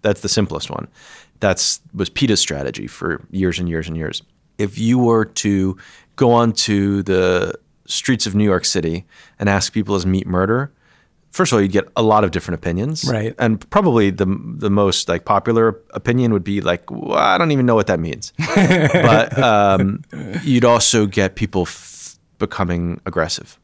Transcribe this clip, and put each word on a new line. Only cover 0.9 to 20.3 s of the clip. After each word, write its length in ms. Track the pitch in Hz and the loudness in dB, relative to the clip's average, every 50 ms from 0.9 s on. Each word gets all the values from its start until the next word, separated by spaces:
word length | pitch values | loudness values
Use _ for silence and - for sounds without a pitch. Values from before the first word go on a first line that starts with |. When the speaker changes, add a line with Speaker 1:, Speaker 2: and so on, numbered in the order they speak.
| _ _ - - - - - _ _ _ | _ _ -20 -20 -20 -20 -20 _ _ _
Speaker 1:
That's, 400 | - 101 92 - - - - - _ - - | 0 0 0 2 0 -2 -4 -6 _ -14 -6
was 140 | - 98 85 | -6 -6 -4
peta's 300 | _ - 139 123 107 92 | _ -2 0 2 2 2
strategy 460 | - - 76 71 69 67 - 50 50 | 0 -2 -4 -6 -6 -6 -8 -8 -12
for 380 | - - - - 85 82 - - _ | -12 -12 -8 -6 -6 -6 -6 -8 _
years 280 | - 95 95 90 82 87 | -4 -2 -2 0 0 -2
and 100 | 90 87 | -4 -4
years 200 | 82 80 78 85 | -4 -4 -6 -6
and 80 | 80 | -8
years. 260 | 80 80 76 - - _ _ _ _ _ _ _ - | -8 -8 -8 -8 -10 _ _ _ _ _ _ _ -6
If 200 | 104 98 101 110 | -6 -6 -4 -4
you 200 | 110 113 123 127 | 0 0 2 2
were 260 | 123 117 117 113 110 | 4 4 4 2 0
to 520 | 107 - - - 107 101 95 95 95 92 - - - - - _ _ _ | -2 -4 -4 0 0 2 2 0 0 -2 -6 -14 -20 -20 -20 _ _ _
go 140 | - 135 123 120 | 2 4 4 6
onto 720 | 117 117 113 107 - - - 104 101 98 101 101 101 95 | 4 4 2 0 0 -2 0 0 0 2 0 0 -2 0
the 520 | 98 95 92 90 90 90 90 92 - - - _ _ _ _ _ | 0 2 2 2 2 2 2 0 -2 -6 -10 _ _ _ _ _
streets 400 | _ - - - - 131 110 - | _ -8 -6 0 0 0 0 -2
of 80 | 110 92 | -2 0
New 100 | 104 104 | 0 2
York 200 | 104 95 90 - | 2 2 0 0
City 400 | - - 95 82 82 82 87 92 _ _ - - - _ _ | -2 -2 -2 -2 -2 -4 -6 -8 _ _ -20 -20 -20 _ _
and 100 | - 101 | 0 0
ask 240 | 98 98 95 - - | 2 0 0 -2 -4
people, 220 | 110 101 101 101 | -4 -2 0 -2
"Is 100 | 95 87 | 0 0
meat 200 | 95 92 95 - | 0 0 0 -2
murder?" 440 | - 90 90 95 98 113 123 139 143 _ _ _ _ _ _ _ _ _ _ _ _ - | -2 -2 0 0 2 0 -2 -2 -6 _ _ _ _ _ _ _ _ _ _ _ _ -4
First 180 | - 185 - | -2 -2 2
of 60 | 127 | 2
all, 60 | 110 101 | 2 2
you'd 100 | 98 92 | 2 2
get 160 | 101 - - _ | 0 -2 0 _
a 60 | - 113 | 0 2
lot 200 | 110 107 107 104 | 4 4 4 4
of 80 | 92 | 2
different 300 | 78 85 - - 87 78 | -2 -4 -4 -4 -8 -4
opinions. 440 | - 87 85 90 107 139 160 156 - 127 | -4 -4 -2 -2 -4 -4 -6 -4 -4 -2
Speaker 2:
Right. 240 | 127 110 107 113 - - | -2 -2 -4 -6 -4 -2
Speaker 1:
And 280 | 123 117 110 104 - _ | 0 0 0 -2 -4 _
probably 400 | - 202 208 175 123 117 104 98 | 0 2 2 4 4 4 4 2
the, 160 | 92 - 101 92 98 - - 110 117 - | 2 0 -2 -2 -2 -4 -6 -12 -12 -6
the 120 | - 104 | -2 0
most, 380 | 98 104 101 98 90 - - - | 2 2 4 2 2 0 -2 -2
like, 160 | 85 87 - | -4 -4 0
popular 520 | - 107 98 - - 113 113 113 113 104 - _ _ | 0 0 0 2 2 2 2 2 2 0 -2 _ _
opinion 420 | - 107 - - 120 127 127 117 110 | -14 -8 -4 -2 0 0 2 2 0
would 120 | 101 85 | 0 0
be 160 | 101 101 101 | -2 -4 -2
like, 280 | 87 82 87 87 _ - | 0 -2 -2 -2 _ -12
"Well, 280 | - - - - - - | -12 -10 -8 -2 0 2
I 180 | 156 - - 180 | 2 2 2 2
don't 120 | 175 160 | 2 2
even 160 | 147 135 127 | 2 2 2
know 80 | 120 117 | 4 4
what 140 | 110 98 - | 2 2 2
that 100 | 95 82 | 0 -2
means." 340 | 82 82 69 - - - _ - | -2 -6 -8 -10 -12 -16 _ -8
Speaker 2:
<laughs> 160 | 156 - - | -6 0 2
Speaker 1:
But, 840 | 202 190 165 180 180 156 147 - 113 110 120 110 107 117 - - 135 | 2 4 4 4 2 2 2 2 2 4 4 4 4 2 0 0 0
um, 680 | 135 120 107 104 101 98 98 92 95 98 101 - - _ - - 143 110 | 2 4 4 4 4 4 4 4 2 0 -2 -4 -10 _ -16 -14 -12 -8